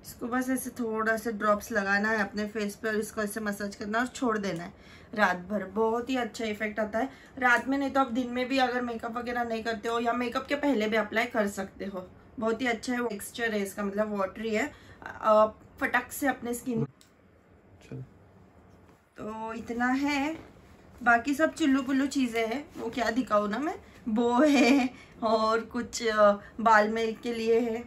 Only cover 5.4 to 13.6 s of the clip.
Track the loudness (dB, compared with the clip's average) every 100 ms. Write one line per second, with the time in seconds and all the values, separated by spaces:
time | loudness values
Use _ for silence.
5.4 | -4 -6 -4 0 2 2 -2 -2 -2 -6
6.4 | -6 -4 -6 -4 -4 -2 -4 -6 -20 0
7.4 | 4 4 2 -2 0 2 2 0 -2 -4
8.4 | -2 2 2 0 -4 -6 -6 -8 -6 -4
9.4 | -2 -4 -4 -4 -2 -2 0 0 -2 -4
10.4 | -4 -2 2 2 2 0 0 -2 -2 0
11.4 | -2 -2 -10 -8 -8 -8 -12 -18 -20 -6
12.4 | -4 -2 -2 -4 -4 -4 -4 -6 -12 -6
13.4 | -2 -2